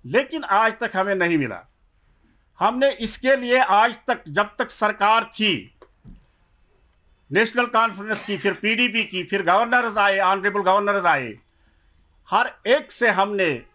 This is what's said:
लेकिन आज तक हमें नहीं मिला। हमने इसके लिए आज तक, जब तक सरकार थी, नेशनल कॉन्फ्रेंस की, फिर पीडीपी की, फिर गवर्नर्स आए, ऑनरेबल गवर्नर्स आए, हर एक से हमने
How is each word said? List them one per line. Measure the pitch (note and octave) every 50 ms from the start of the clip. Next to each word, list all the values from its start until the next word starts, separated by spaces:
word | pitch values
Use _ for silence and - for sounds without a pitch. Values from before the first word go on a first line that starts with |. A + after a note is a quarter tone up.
| -
लेकिन | B2 D3+ B3 C#4 C#4+ E4 D#4+ -
आज | - F#3+ G#3 A3+ A3 A3 -
तक | A#3+ A3 -
हमें | F#3 F#3+ G3+ G3
नहीं | F#3 F3 E3+ E3+ D3+
मिला। | C3+ A2+ F#2+ F2 - _ _ _ _ _ _ _ _ _ _ _ _ _ _ _ _ _ _ -
हमने | F3 G#3+ A#3+ B3+ C#4 C#4
इसके | C#4 - A#3 G3+ - - - B3+ C4+
लिए | B3+ B3 A#3+ B3 B3+
आज | A#3 F#3+ F#3+ G#3 A3+ A#3+ A3+ - _ -
तक, | A#3+ - - D3+
जब | C#3+ F3+ G#3 G3+ - -
तक | - -
सरकार | - - A3 G#3 G#3+ - G3+ G#3 A3 A3+ A3+
थी, | - - - G#3+ G#3 E3+ G#2+ - - _ _ - _ _ _ _ - - - _ _ _ _ _ _ _ _ _ _ _ _ _ _ _ _ _ _ _ _ _ _
नेशनल | C#3 F#3+ A3+ A3 A3+ B3 A#3+
कॉन्फ्रेंस | A#3+ - A3 A3+ A3 F#3+ G3 G3+ A3 G#3+ G#3
की, | - - G3+ E3
फिर | - G3
पीडीपी | E3+ - - G#3+ A3+ A3 B3 A#3+ G3+ A3+ G#3
की, | - - F#3 E3+
फिर | - G3+ G3
गवर्नर्स | F#3 E3 F3+ G#3 A#3 A#3 B3 B3 A#3+ A3+ G3+ G#3+
आए, | G3+ G3+ G3 G3
ऑनरेबल | F#3+ F3+ G3 G3 F#3 G3+ F#3+ G3+
गवर्नर्स | F#3 F#3 F#3+ G3+ G3+ G3+ G3+ G3+ F3+
आए, | F3 D#3 C#3 B2+ A2+ G2+ - _ _ _ _ _ _ _ _ _ _ _ _ _ _ _ _ _ -
हर | F3+ G#3+ B3 A#3+ - _ _
एक | G3+ B3+ D4+ D4+ -
से | - - A#3+ A3+
हमने | G3 F#3 G3 G#3 G#3 G3 F#3 D#3+ C#3 A#2 - _